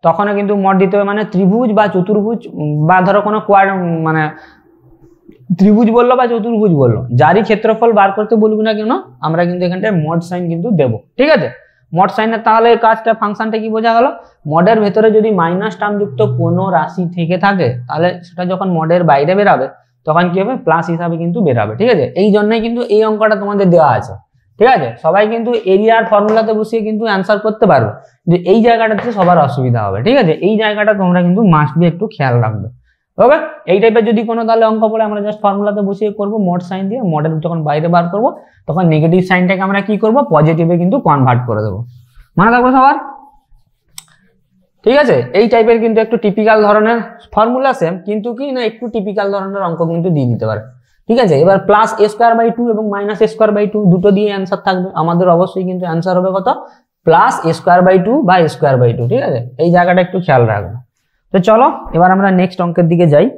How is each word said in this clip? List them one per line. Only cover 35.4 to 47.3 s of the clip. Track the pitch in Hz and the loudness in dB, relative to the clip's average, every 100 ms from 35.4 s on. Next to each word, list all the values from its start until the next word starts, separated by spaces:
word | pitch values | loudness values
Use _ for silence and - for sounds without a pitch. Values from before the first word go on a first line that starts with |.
| 202 | -2
ফর্মুলাতে | 196 208 208 196 | -2 -2 -2 -4
বসিয়ে | 196 214 208 | -2 -4 -4
করবো, | 202 220 185 | -6 -2 -2
mod | 180 180 | -2 -6
sign | 190 196 | -8 -6
দিয়ে, | 190 185 | -4 -4
model | 151 156 160 165 | -2 -2 -4 -4
যখন | 165 151 | -4 -2
বাইরে | 147 170 175 | -2 0 0
বার | 170 | 0
করবো | 202 254 - - _ - | -2 -2 -4 -20 _ -6
তখন | 156 175 | -2 2
negative | 156 165 185 180 | 2 2 2 2
সাইনটাকে | 185 180 190 190 | 0 0 0 -2
আমরা | 196 196 | -2 -2
কি | 208 | -2
করবো, | 220 247 277 | 2 0 2
পজিটিভে | 156 151 165 165 175 | 2 2 2 0 0
কিন্তু | 175 269 185 | 0 0 0
convert | 143 127 120 120 | 2 2 0 -2
করে | 107 107 | -4 -4
দেবো। | 95 117 - _ - _ - | -6 -12 -16 _ -20 _ 0
মনে | 208 | 2
থাকবে | 247 247 262 | 4 2 4
সবার? | 262 294 - - - _ _ _ _ _ _ - _ _ _ _ _ _ _ _ - | 2 0 -8 -20 -20 _ _ _ _ _ _ -20 _ _ _ _ _ _ _ _ 2
ঠিক | 269 | 2
আছে, | 269 143 120 185 | 4 2 0 0
এই | 220 | 2
টাইপের | 233 220 233 | 2 4 2
কিন্তু | 226 220 226 | 2 0 0
একটু | 233 | 0
typical | 208 196 214 220 208 | 0 0 2 2 4
ধরনের | 214 214 233 - - - | 2 2 0 -6 -16 -6